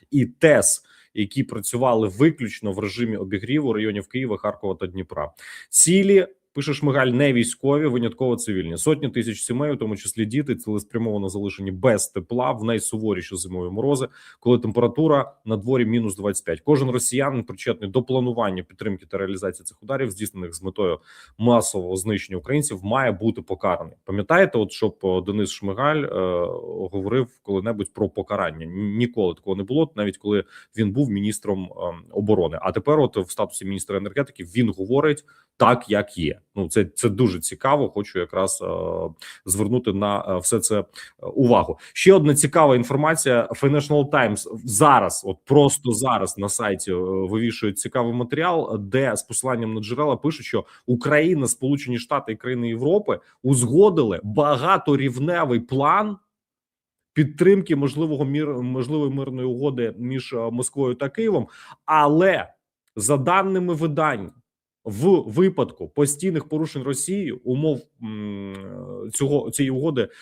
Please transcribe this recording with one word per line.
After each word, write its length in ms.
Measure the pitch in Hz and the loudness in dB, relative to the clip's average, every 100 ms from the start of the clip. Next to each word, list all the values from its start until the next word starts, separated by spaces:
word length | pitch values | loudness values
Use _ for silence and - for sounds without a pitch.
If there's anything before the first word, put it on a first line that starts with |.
| _ | _
і 160 | 143 120 | 0 0
тес, 560 | - 160 131 95 - - _ _ | 2 6 6 4 0 -6 _ _
які 280 | 113 104 135 | -6 -4 -2
працювали 680 | 135 113 101 120 131 113 107 | -4 -6 -6 0 2 2 0
виключно 640 | 92 151 156 117 - 107 | 4 2 2 -6 -8 -6
в 60 | 95 | -4
режимі 380 | 101 101 120 107 | -6 -4 -4 -4
обігріву 560 | 95 98 107 147 139 | -6 -6 -2 -2 0
районів 360 | 107 110 101 98 | -2 -2 -4 -6
Києва, 280 | 127 131 104 | -6 -4 -4
Харкова 380 | 107 104 101 | -4 -6 -6
та 120 | 90 92 | -6 -8
Дніпра. 460 | 92 90 - 76 - - - - | -8 -10 -8 -10 -12 -20 -20 -4
Цілі», — 560 | - - 185 196 196 180 - _ | 2 4 4 6 4 4 -6 _
пише 200 | - 139 | -6 -4
Шмигаль, 320 | 139 147 135 131 | -2 0 2 2
«не 260 | 120 143 | 4 4
військові, 540 | 123 120 - 135 143 151 | 4 0 0 0 2 2
винятково 500 | 123 117 117 131 117 | 0 -2 -2 -2 -2
цивільні. 420 | - 95 82 82 | -2 -4 -4 -4
Сотні 300 | - 147 139 | 0 0 0
тисяч 340 | 120 113 104 | -4 -4 -4
сімей, 300 | - 123 147 | -4 -2 -2
у 40 | 135 | -2
тому 200 | 110 101 | -4 -6
числі 300 | - - 107 | -8 -4 -2
діти, 300 | 127 143 117 | -2 -2 -4
цілеспрямовано 720 | - 104 104 117 113 104 98 | -4 -6 -4 -4 -2 -2 -4
залишені 420 | 98 101 92 98 | -4 -6 -6 -8
без 380 | 92 127 107 - | 0 2 2 0
тепла 440 | - 85 117 131 | -8 -6 -2 -2
в 120 | 123 | -2
найсуворіші 720 | 110 113 - 113 107 92 87 92 | -2 -2 -2 -4 -2 -2 -4 -10
зимові 340 | 92 92 90 | -8 -8 -6
морози, 380 | 98 131 139 131 - - - | -4 -2 0 -2 -10 -20 -4
коли 180 | 120 123 | 2 4
температура 760 | 123 117 120 120 160 143 127 - | 4 2 2 2 4 4 2 -8
на 120 | 110 110 | -4 -4
дворі 280 | 107 131 | 0 0
мінус 320 | 110 117 110 98 | 2 0 0 -4
двадцять 280 | 101 95 | -4 -4
п'ять. 160 | - 82 | -4 -4
Кожен 300 | - 147 131 | 2 2 4
росіянин 540 | 123 - 123 139 135 | 0 -2 -2 -2 -2
причетний 460 | - 95 - 110 98 | -6 -8 -4 -4 -2
до 120 | 113 | -2
планування, 600 | 123 131 123 117 107 92 | 0 0 0 -2 -2 -4
підтримки 440 | 87 _ 107 95 85 | -8 _ -8 -8 -8
та 120 | 98 | -6
реалізації 460 | 95 98 98 90 | -6 -4 -6 -8
цих 180 | 98 - | -14 -18
ударів, 280 | 107 135 131 | -8 -4 -4
здійснених 440 | 92 107 95 87 | -6 -10 -8 -12
з 80 | 82 | -10
метою 360 | 95 92 98 80 - - - _ | -10 -4 -2 -2 -8 -20 -20 _
масового 580 | 113 120 117 101 90 95 | 4 4 4 -4 -4 -4
знищення 420 | 98 101 - 92 | -2 -4 -4 -10
українців, 460 | - 143 143 101 | -4 -2 -2 -6
має 280 | 95 123 131 | -2 0 0
бути 300 | 95 110 107 | 0 -2 -4
покараний». 520 | - 92 101 87 80 - | -8 -4 -2 -2 -4 -16
Пам'ятаєте, 540 | - 98 98 170 190 120 | -8 -6 0 4 4 2
от 140 | 98 | -2
щоб, 240 | - 110 - | -2 -4 -2
е, 160 | 98 92 92 | -2 0 -2
Денис 240 | 104 98 | -2 -4
Шмигаль, 520 | - 98 98 139 151 | -4 -8 -2 -2 0
е, 440 | 139 95 92 90 87 82 80 87 95 | -2 -2 -2 0 -2 -6 -10 -8 -6
говорив 360 | 98 95 120 123 _ | -6 -2 -2 -2 _
коли-небудь 500 | - 98 104 110 98 | -4 -4 -2 -4 -6
про 160 | - 101 | -2 -2
покарання? 580 | - 95 104 90 78 80 | -2 -4 -2 -4 -4 -10
Н-, 300 | 90 104 107 | -6 -4 0
ніколи 380 | 120 120 92 | 0 2 -2
такого 220 | 82 - 95 | -2 -6 -6
не 60 | |
було, 300 | 98 135 160 - | -2 -2 -2 -2
навіть 220 | 104 - | -4 -4
коли 260 | 104 104 - - - - | -2 -2 -2 -12 -16 -2
він 160 | 107 | 0
був 180 | 107 143 | 2 0
міністром, 540 | 98 101 107 104 98 | 0 -2 -4 -4 -4
ем, 400 | 92 - 90 85 82 | -6 -8 -8 -8 -8
оборони. 480 | - 104 104 82 80 | -4 2 2 2 -2
А 100 | 92 | -4
тепер 280 | 98 117 151 | -2 2 2
от 160 | 135 - | 2 0
в 140 | 90 | -6
статусі 340 | - 104 - | -4 -6 -4
міністра 320 | 95 98 - 98 | -8 -8 -4 -4
енергетики 480 | 101 110 139 - | -4 -4 -6 -8
він 260 | 87 95 117 92 | -6 0 0 0
говорить 460 | 95 131 151 147 - _ _ _ | 0 2 2 0 -6 _ _ _
так, 340 | 113 123 - | 6 6 2
як 280 | 101 104 - | 0 0 -4
є. 220 | 78 - _ | -6 -6 _
Ну, 140 | 104 85 | -6 -2
це, 160 | - | 0
це 240 | 101 - 120 | 0 0 -2
дуже 320 | 104 123 90 | 2 2 2
цікаво. 480 | - - 135 147 117 | -6 -4 0 2 0
Хочу 300 | - 101 92 | -4 -6 -4
якраз, 440 | 87 92 95 - | -4 -2 -2 -2
е, 40 | 92 87 85 85 85 80 - - - | -6 -4 -4 -4 -6 -10 -20 -18 -6
звернути 460 | 98 104 123 123 | -2 0 0 0
на, 320 | 98 101 101 - | 0 0 -2 -2
е, 100 | 92 | -4
все 220 | - 113 | 0 0
це, 200 | - 104 | 0 -2
е, 40 | 98 - - _ - | -2 -10 -20 _ -8
увагу. 520 | - 127 110 87 82 - | 2 6 6 4 -4 -10
Ще 200 | - - | 2 8
одна 200 | 190 151 | 8 8
цікава 420 | 143 147 170 151 123 | 4 2 4 6 6
інформація. 720 | 120 131 151 160 135 123 110 - | 2 0 0 0 2 2 2 0
Financial 480 | 139 147 143 147 143 | 2 2 2 2 2
Times 360 | 143 117 104 - 113 | 2 2 0 -6 -12
зараз, 580 | 120 107 151 131 95 - - | -6 4 8 8 6 -2 -6
от 100 | 92 | -10
просто 480 | - 143 139 - 127 | 4 6 6 4 -2
зараз 460 | 107 131 113 95 - | -2 0 0 0 -4
на 100 | 101 | -4
сайті, 440 | - 110 98 - | -2 -2 -2 -2
е, 20 | 90 | -4
вивішують 840 | 92 95 92 107 117 113 107 101 | -2 -2 -2 -2 -2 -2 -4 -4
цікавий 340 | - 131 120 | -4 -2 -2
матеріал, 640 | 120 123 143 170 165 143 113 | -2 -4 -2 -2 -2 -2 -6
де 380 | 98 131 135 104 | -2 0 0 -2
з 60 | |
посиланням 520 | - 117 131 120 113 | -6 -6 -4 -2 -4
на 60 | 110 | -6
джерела 360 | 104 123 151 123 | -6 -2 0 0
пишуть, 300 | 147 160 - | -2 -4 -4
що 180 | 110 - - - | -4 -4 -12 -4
Україна, 600 | 127 139 147 160 170 123 | -2 2 4 4 2 0
Сполучені 520 | - 135 143 127 120 | -2 0 -2 -2 -6
Штати 340 | - 143 - | -2 -4 -4
і 40 | 110 | -8
країни 320 | 123 127 117 | -6 -4 -4
Європи 520 | 113 135 196 208 101 - _ | -2 0 0 0 -4 -6 _
узгодили 800 | 127 135 120 143 208 165 117 90 | 0 2 4 6 6 6 2 0
багаторівневий 1400 | 101 104 147 135 156 190 - 139 135 123 147 175 156 120 | -2 0 2 2 4 2 4 2 2 -2 -2 0 2 0
план 560 | 117 131 143 185 214 196 _ _ _ _ _ _ _ _ _ | 0 0 2 2 0 -6 _ _ _ _ _ _ _ _ _
підтримки 640 | - 147 151 180 196 190 151 | 0 0 4 6 6 4 0
можливого 480 | 139 143 160 143 | 0 -2 -2 -2
мір-, 380 | 139 143 151 127 | -2 -2 -2 -4
можливої 480 | 123 127 127 151 143 | -4 -4 -2 -2 -2
мирної 380 | 139 135 131 127 | -2 -6 -4 -4
угоди 460 | 120 143 127 117 98 | -2 -2 -2 -4 -4
між, 340 | 120 131 127 | -6 -6 -6
е, 40 | 123 | -6
Москвою 580 | 117 120 123 139 131 | -4 -4 -6 -2 -2
та 140 | 120 139 | -2 -4
Києвом. 400 | - 226 175 113 - - - | -2 0 0 -2 -10 -20 -16
Але 640 | - 156 147 156 190 160 85 _ _ _ _ - | 0 4 6 6 4 2 -2 _ _ _ _ -8
за 200 | 98 143 | 0 0
даними 580 | 131 185 190 190 180 | 4 2 2 0 0
видань, 560 | 165 160 147 156 123 95 - _ _ _ _ 113 | 0 -2 0 0 -2 -8 -14 _ _ _ _ -12
в 360 | 101 160 180 110 | 0 4 4 4
випадку 600 | 110 190 185 123 - 87 | 2 2 2 -4 -4 -10
постійних 600 | - 143 143 185 160 - | 0 0 2 -2 -2 -4
порушень 340 | 151 156 143 | -4 -4 -6
Росією 580 | 131 135 - 196 175 104 | -6 -6 -4 -4 -4 -6
умов, 360 | - 127 156 131 - _ | -4 0 0 0 -4 _
м, 1080 | 113 107 104 101 98 98 98 95 95 98 104 | -12 -8 -8 -8 -10 -12 -14 -14 -14 -12 -10
цього, 380 | - 139 143 - | -4 0 0 -2
цієї 200 | - 135 | -2 -2
угоди, 380 | 131 151 131 101 - | 0 -2 -2 -2 -6